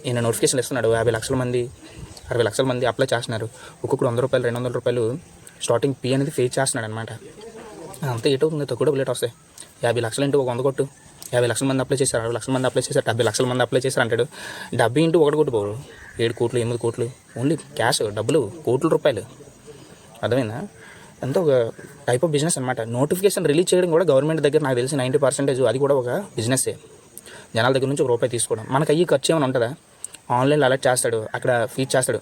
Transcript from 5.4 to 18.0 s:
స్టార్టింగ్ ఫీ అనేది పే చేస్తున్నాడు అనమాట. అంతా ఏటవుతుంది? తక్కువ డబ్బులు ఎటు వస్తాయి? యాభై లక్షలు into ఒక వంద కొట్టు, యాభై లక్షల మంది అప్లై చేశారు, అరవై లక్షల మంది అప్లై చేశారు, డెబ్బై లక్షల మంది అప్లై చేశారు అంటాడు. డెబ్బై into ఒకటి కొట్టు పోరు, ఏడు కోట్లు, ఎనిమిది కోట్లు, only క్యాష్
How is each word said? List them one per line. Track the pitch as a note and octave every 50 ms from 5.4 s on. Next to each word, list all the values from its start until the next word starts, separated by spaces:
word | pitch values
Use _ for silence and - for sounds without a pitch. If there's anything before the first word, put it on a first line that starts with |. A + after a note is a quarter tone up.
| - - - - -
స్టార్టింగ్ | - A#2+ A#2 - C#3+ C3
ఫీ | - - B2 C3
అనేది | C3+ C#3 D3+
పే | - - B2
చేస్తున్నాడు | B2+ - C#3 C3+ C3+ - B2+ A2+
అనమాట. | G#2+ A2 A2 A2+ A2 A2 - - - - - - - - - - - - D#3+ D#3+ - - - D#3+
అంతా | C3+ A#2+ A#2 A#2+ D3+
ఏటవుతుంది? | C3+ C3 D3 D#3 D#3+ D3 C#3+
తక్కువ | - B2 A2 C#3
డబ్బులు | D#3+ C#3+ C3+
ఎటు | C3 C3
వస్తాయి? | B2 - B2 A#2 - - - - - - - - - - -
యాభై | A#2 A#2 B2
లక్షలు | A#2 A2 - - C#3
into | C#3 C#3 C#3+
ఒక | C3 B2+
వంద | A#2+ A#2+
కొట్టు, | C3 C3+ C3 - C3+ C#3 - - - - - - - - -
యాభై | B2 B2
లక్షల | A#2 A#2 - C3+
మంది | C3+ C3+ C3+
అప్లై | B2+ - C#3+ C3
చేశారు, | C3+ - - A#2+ A2+
అరవై | A#2 A#2
లక్షల | A#2 - - C3
మంది | B2+ C3
అప్లై | B2 - C3 B2+
చేశారు, | - - C#3 -
డెబ్బై | - A2 A#2 A#2+
లక్షల | A2 G#2+ - C3
మంది | B2 B2 B2+ A#2+
అప్లై | - C3+ C3 B2+
చేశారు | C3+ C3 C#3+
అంటాడు. | B2 A2+ A#2 A#2 A#2+ D3+ - - - - - - - - -
డెబ్బై | A#2 A#2+ A2+ A#2+ D3+
into | E3 E3 D#3+
ఒకటి | F3 D3+ D3 D3
కొట్టు | D3+ D3+ C#3+
పోరు, | A#2+ G#2+ G2+ G#2 G#2+ B2+ C#3+ - - - - - - -
ఏడు | A#2 A2+ A2+
కోట్లు, | - A#2+ A#2 B2 A#2+
ఎనిమిది | A#2+ A#2+ A#2+ A#2
కోట్లు, | - A#2 A2+ - A#2 A#2+ - - - - - A#2+
only | B2 D3 E3
క్యాష్ | - - - - - A2+ A#2+ - -